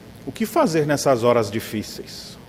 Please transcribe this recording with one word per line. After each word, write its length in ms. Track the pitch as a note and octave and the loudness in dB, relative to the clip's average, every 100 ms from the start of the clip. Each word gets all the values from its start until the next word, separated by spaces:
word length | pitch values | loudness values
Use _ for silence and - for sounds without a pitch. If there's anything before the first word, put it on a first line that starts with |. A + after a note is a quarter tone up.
| - - - | -20 -18 -12
O 40 | |
que 140 | - A3 | -6 -2
fazer 400 | E4+ B3+ D#3+ D3 | 2 2 2 2
nessas 380 | C#3+ C#3+ B2 | 2 2 4
horas 260 | A#2+ A#2+ G#2 | 4 4 2
difíceis? 880 | G#2+ - G#2+ - - - - - - | -4 -6 -6 -8 -10 -14 -16 -18 -20